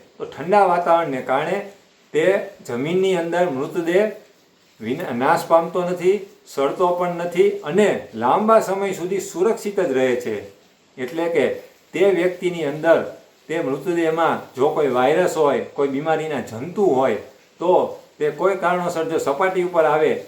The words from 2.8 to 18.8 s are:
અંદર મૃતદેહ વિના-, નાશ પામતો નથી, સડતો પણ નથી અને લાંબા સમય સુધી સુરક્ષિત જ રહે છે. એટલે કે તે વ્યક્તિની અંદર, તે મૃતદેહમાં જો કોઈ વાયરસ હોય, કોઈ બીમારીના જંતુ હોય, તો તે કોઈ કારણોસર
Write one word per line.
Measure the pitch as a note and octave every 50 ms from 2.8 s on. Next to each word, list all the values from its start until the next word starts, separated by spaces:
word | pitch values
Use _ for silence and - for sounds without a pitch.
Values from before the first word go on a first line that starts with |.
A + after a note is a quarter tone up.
| C#3 E3 F3+ F#3 F#3+ F#3+ F3+
અંદર | E3+ E3 E3+ E3+ F3 F3+ -
મૃતદેહ | C3 B2+ D3 - - F3+ E3 E3 F3 G3 G#3+ G#3+ - - - _ _ _ _ _ _ _ _ _ _ -
વિના-, | A2 A2+ C3+ E3 F#3 D3+
નાશ | B2 A#2+ C3 D3+ E3 E3 -
પામતો | - E3+ E3 E3+ E3+ - F#3
નથી, | F3+ F3 F#3 D#3+ E3+ F#3 G3+ G3+ - - - _ _
સડતો | - - C#3 C#3 - - - F3+
પણ | F3+ F3 F3 F3 F3 E3+
નથી | E3+ F3 - - F3+ G3+ G3+
અને | G3 - - D3+ E3+ G3+ G#3 F#3 B2 - - - -
લાંબા | A2 A#2 B2+ D#3 F#3+ G#3+ A3 A3 G#3+
સમય | - F#3+ G3 G3 G3 G3 F3+
સુધી | D3+ E3+ F3+ G3 F#3
સુરક્ષિત | - - - E3+ F#3+ A3+ G#3 - - G#3 G3 G3+
જ | E3+ C#3+
રહે | C3 C3 C3 B2+ A#2+
છે. | - - A2+ G#2+ G2 F#2+ - - _ _ _ _ _ _ _ _
એટલે | C3+ B2 A#2 D#3+ E3 E3+ E3+
કે | E3+ D3 B2 G#2 - - - - _ _ _ _ -
તે | D#3+ G3 G3+
વ્યક્તિની | F#3 E3+ F3+ F3+ F3+ - F#3 F3 F3 E3 D3+
અંદર, | C#3 D3+ D3+ D#3 E3 D#3 A#2+ - - - - - _ _ _ _
તે | - D#3 E3+
મૃતદેહમાં | D3+ C3 C#3 D3 D3 F3 E3+ E3+ E3 D#3+ D#3+ E3 E3 D3 B2 G#2 - - -
જો | C3 C#3+ D3
કોઈ | - D#3+ D3
વાયરસ | C3+ A#2+ B2 C3 C#3 D#3+ F3+ F3+ F3+ -
હોય, | D#3+ D3+ C#3 B2+ A2+
કોઈ | G#2 - - D3 C#3+
બીમારીના | C#3 C3 C#3 D#3 D#3+ D#3+ D3+ D#3 D#3 D3 A#2+
જંતુ | G#2 - A2+ A2+ C#3 F3 F3 A3 G3
હોય, | F3 C3 C3 C3 A#2+ G#2+ - - - - _ _ _ _ -
તો | D#3+ F3+ F3+ D3 C3 - - - - - _ -
તે | D3 D3
કોઈ | D3 D3+ F3+ G3 F#3+
કારણોસર | F3+ E3+ F3 F3+ F3+